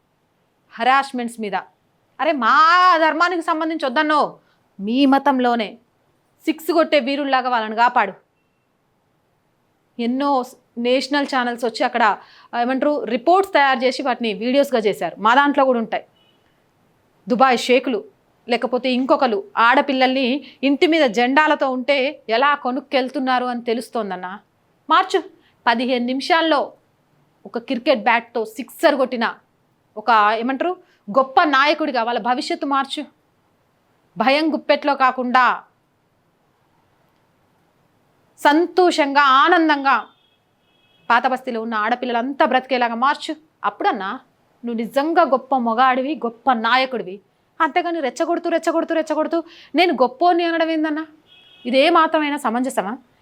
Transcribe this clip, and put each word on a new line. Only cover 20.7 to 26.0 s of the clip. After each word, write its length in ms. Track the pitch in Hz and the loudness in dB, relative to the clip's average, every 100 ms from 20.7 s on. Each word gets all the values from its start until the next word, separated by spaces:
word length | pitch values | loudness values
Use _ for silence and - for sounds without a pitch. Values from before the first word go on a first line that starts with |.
| 285 359 | 2 2
మీద 140 | 320 | 2
జెండాలతో 720 | 269 202 247 277 311 294 269 | 2 2 0 2 2 0 -2
ఉంటే 520 | 254 254 277 262 294 - | -2 0 0 -2 -6 -4
ఎలా 260 | 226 277 285 | 0 0 0
కొనుక్కెళ్తున్నారు 920 | 247 254 - 269 254 294 262 254 247 | -4 -6 -4 -2 -2 -4 -2 -2 -2
అని 160 | 240 | -6
తెలుస్తోందన్న. 800 | 233 226 226 240 208 180 180 202 _ _ _ _ - | -4 -6 -6 -8 -6 -8 -12 -16 _ _ _ _ 0
మార్చు, 340 | 320 381 381 - _ _ _ - | 0 2 -2 -4 _ _ _ -2
పదిహేను 380 | 233 247 254 | 0 0 -2